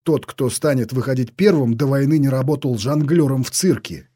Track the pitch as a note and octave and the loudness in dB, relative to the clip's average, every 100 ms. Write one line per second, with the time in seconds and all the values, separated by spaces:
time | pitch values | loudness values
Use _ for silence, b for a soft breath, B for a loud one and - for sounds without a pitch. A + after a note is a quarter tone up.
0 | - D3 - - B2+ - D#3 C3 A2 B2+ | -2 -2 -2 -4 -4 -2 0 0 -2 -4
1 | B2+ B2+ B2 - G3+ E3 A#2+ A#2 C#3 C#3 | -2 -2 -4 0 2 4 2 0 0 2
2 | C#3 D#3 C#3 C3 C3 C#3+ D3+ A#2 A#2 D3+ | 2 2 2 0 -2 -2 -2 -2 -2 -2
3 | C#3 E3+ C#3+ C3+ B2+ - F#3 C#3 - E2 | 2 2 2 0 -4 -2 0 0 -4 -14
4 | - | -16